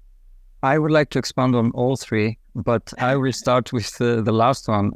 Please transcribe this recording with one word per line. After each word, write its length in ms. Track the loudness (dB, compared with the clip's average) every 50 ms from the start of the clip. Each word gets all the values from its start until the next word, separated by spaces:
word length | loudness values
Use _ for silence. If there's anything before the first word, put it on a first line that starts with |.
| -20 -20 -20 -20 -20 -20 -20 -20 -20 -20 -12 -4 0
I 140 | 0 2
would 140 | 2 2 2
like 180 | 2 2 2 2
to 80 | 0 -4
expand 360 | -4 -4 -2 0 0 2 2
on 160 | 2 2 0
all 240 | 0 0 -2 -2 -2
three, 420 | -4 -4 -2 -2 0 0 0 -2 -6 _ _ -10
but 400 | -6 -2 -2 -2 -2 -2 -6 -8 -4
I 160 | -2 0 0
will 180 | 0 0 -2 -2
start 400 | -2 0 0 2 2 0 -2 -4
with 240 | -6 -6 -6 -4
the, 240 | -2 0 0 2 2
the 100 | 0 0
last 360 | 2 2 4 2 2 0 -2
one 240 | -2 0 0 0 0 -2